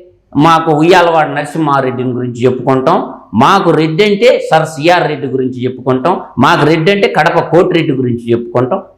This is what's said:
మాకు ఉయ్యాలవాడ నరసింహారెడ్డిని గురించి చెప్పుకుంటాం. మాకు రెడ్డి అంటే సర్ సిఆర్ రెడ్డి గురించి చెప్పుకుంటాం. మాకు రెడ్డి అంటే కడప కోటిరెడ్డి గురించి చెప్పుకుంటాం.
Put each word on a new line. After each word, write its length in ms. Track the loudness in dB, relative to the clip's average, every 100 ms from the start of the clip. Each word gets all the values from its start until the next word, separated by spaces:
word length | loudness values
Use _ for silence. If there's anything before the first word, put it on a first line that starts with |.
| -20 _ _ 2
మాకు 360 | 4 4 2
ఉయ్యాలవాడ 540 | 2 4 4 4 2 0
నరసింహారెడ్డిని 840 | -4 -6 -4 -2 0 -2 -4 -4
గురించి 320 | -4 -6 -2
చెప్పుకుంటాం. 680 | -2 0 -2 0 0 -2 -4 -12 -6
మాకు 360 | 0 2 2 2
రెడ్డి 340 | 2 0 0
అంటే 440 | 0 2 2 2 2
సర్ 160 | 0 0
సిఆర్ 420 | -2 0 2 0
రెడ్డి 180 | -4 -8
గురించి 380 | -6 -6 -4
చెప్పుకుంటాం. 560 | -6 -6 -4 -2 0 -4 -6 0
మాకు 280 | 2 2 2
రెడ్డి 260 | 2 2
అంటే 160 | 0 0
కడప 300 | 0 0 0
కోటిరెడ్డి 540 | 0 2 2 0 -2
గురించి 380 | -2 -2 -4 -2
చెప్పుకుంటాం. 520 | -2 -2 -4 -2 -4 -8